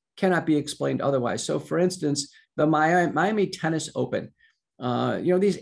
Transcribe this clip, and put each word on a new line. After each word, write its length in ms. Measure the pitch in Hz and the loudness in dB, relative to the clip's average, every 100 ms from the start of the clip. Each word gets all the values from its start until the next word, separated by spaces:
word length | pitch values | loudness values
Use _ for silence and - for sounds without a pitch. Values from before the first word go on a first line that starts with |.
| _ - | _ -2
cannot 300 | 190 170 160 | 0 2 2
be 100 | 151 | 0
explained 460 | 147 - 139 131 | 0 -4 -2 0
otherwise. 420 | 139 135 120 104 | 0 0 0 -2
So, 160 | - 147 | -2 -4
for 180 | 147 160 | -2 0
instance, 560 | 180 180 151 143 - - _ - | 0 0 -2 -2 -6 -12 _ 0
the 100 | 151 | 2
Mi-, 460 | 151 156 180 170 | 4 4 4 2
Miami 360 | 147 190 214 190 | 2 0 2 -2
Tennis 420 | - 160 160 151 | -2 -2 -2 -4
Open, 380 | - - 107 - _ _ _ _ - | -4 -4 -4 -6 _ _ _ _ -8
uh, 400 | 123 123 123 98 | -4 -2 0 0
you 120 | 123 | 2
know, 60 | 180 | 2
these 200 | 202 175 | 2 0